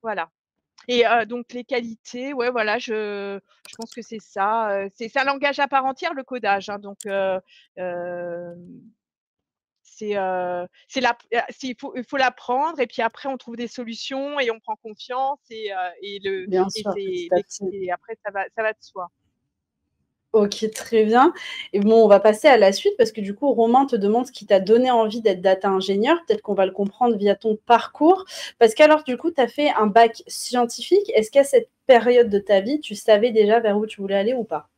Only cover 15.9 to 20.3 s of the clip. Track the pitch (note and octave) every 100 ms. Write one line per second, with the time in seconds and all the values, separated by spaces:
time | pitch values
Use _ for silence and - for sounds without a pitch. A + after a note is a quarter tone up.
15.9 | E3+ G3 G3+ G3 F#3+ F#3 F#3 F#3 G#3+ G#3
16.9 | G3 G3 F3+ F3 F3+ G3+ - F#3+ G3 F#3
17.9 | F3 - A3+ G#3 G3 F#3+ - A3 G#3+ -
18.9 | G3 F3 _ _ _ _ _ _ _ _
19.9 | _ _ _ _